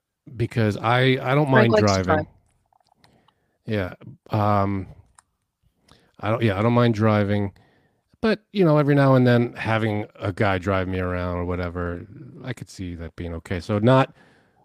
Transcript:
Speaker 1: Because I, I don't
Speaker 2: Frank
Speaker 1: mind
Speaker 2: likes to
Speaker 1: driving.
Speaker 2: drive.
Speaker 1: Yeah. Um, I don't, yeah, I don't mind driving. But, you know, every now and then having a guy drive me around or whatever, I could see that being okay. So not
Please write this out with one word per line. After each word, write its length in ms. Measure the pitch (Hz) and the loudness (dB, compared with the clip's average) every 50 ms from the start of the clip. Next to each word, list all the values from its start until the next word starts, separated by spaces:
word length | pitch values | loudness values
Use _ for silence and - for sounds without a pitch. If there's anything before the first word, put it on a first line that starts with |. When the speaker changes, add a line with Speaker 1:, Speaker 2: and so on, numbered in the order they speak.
| _ _ _ _ _ - 123 | _ _ _ _ _ -14 -6
Speaker 1:
Because 400 | 107 120 - - 120 110 107 98 - | -6 -6 -4 -2 0 0 0 0 -2
I, 400 | - 113 123 127 127 131 131 131 | 0 0 2 2 2 2 0 0
I 140 | 127 127 135 | -2 -2 0
don't 160 | 147 151 135 | 0 2 4
Speaker 2:
Frank 200 | 135 214 214 220 | 4 4 4 4
Speaker 1:
mind 20 | |
Speaker 2:
likes 100 | 220 214 208 208 196 | 4 4 4 4 2
to 60 | 190 | 2
Speaker 1:
driving. 220 | 185 175 160 151 160 | 2 0 0 -2 -2
Speaker 2:
drive. 20 | - _ _ _ _ _ _ _ _ _ _ _ _ _ _ _ _ _ _ _ _ _ _ _ _ _ _ - | -6 _ _ _ _ _ _ _ _ _ _ _ _ _ _ _ _ _ _ _ _ _ _ _ _ _ _ -10
Speaker 1:
Yeah. 300 | - 110 104 92 87 - - - - - _ _ - | -6 -4 -4 -4 -6 -8 -14 -20 -20 -20 _ _ -4
Um, 580 | - 107 104 104 104 101 98 98 101 98 95 - - - - _ _ - _ _ _ _ _ _ _ _ _ _ _ _ _ _ _ _ _ _ _ - | -2 0 2 2 2 2 0 0 -2 -6 -8 -10 -16 -20 -20 _ _ -20 _ _ _ _ _ _ _ _ _ _ _ _ _ _ _ _ _ _ _ -8
I 120 | - 101 | -4 -4
don't, 120 | 113 123 | -2 0
yeah, 160 | 113 110 92 95 | 0 0 2 2
I 40 | |
don't 100 | 110 120 | 2 2
mind 220 | 120 120 120 117 104 | 4 4 2 2 2
driving. 580 | 98 110 110 107 104 104 98 104 104 101 95 - _ _ _ _ _ _ _ _ _ _ _ _ - | 2 2 2 4 2 2 0 0 -2 -2 -4 -8 _ _ _ _ _ _ _ _ _ _ _ _ -4
But, 200 | - 220 208 - _ _ | -2 -2 -2 -2 _ _
you 120 | - 202 180 | -2 2 2
know, 120 | 160 151 151 | 4 4 4
every 160 | 147 139 147 | 4 2 4
now 180 | 143 139 135 131 | 4 4 6 6
and 100 | 127 127 | 4 4
then 260 | 123 120 120 120 123 - | 4 4 2 2 -2 -4
having 520 | - - 110 113 110 110 110 104 104 107 - _ - | -8 -4 -2 -2 0 0 -2 -2 -4 -6 -10 _ -8
a 140 | - 104 | -6 -6
guy 260 | 87 - 113 98 95 92 | -2 0 0 0 0 -2
drive 300 | 87 101 98 95 92 90 | -2 -2 -2 -2 -2 -4
me 100 | 95 92 | -4 -4
around 380 | 92 90 90 90 90 90 87 90 | -4 -4 -4 -4 -4 -4 -6 -6
or 60 | 87 | -4
whatever, 600 | 87 90 90 90 87 85 90 87 87 87 87 98 - - - - - - - - | -6 -6 -6 -6 -6 -6 -6 -6 -6 -8 -10 -12 -18 -20 -20 -20 -20 -20 -16 -14
I 80 | 127 | -12
could 160 | 123 - - - | -12 -12 -14 -18
see 280 | - - 95 87 85 | -14 -14 -12 -12 -12
that 180 | 82 85 82 - | -12 -14 -16 -14
being 200 | - 90 85 85 | -12 -12 -10 -10
okay. 260 | 80 - - 98 87 | -12 -10 -8 -8 -8
So 180 | - - 107 104 | -4 -4 -2 0
not 340 | 107 123 131 131 139 - - _ _ _ _ _ _ _ _ _ | 2 4 4 4 2 0 -6 _ _ _ _ _ _ _ _ _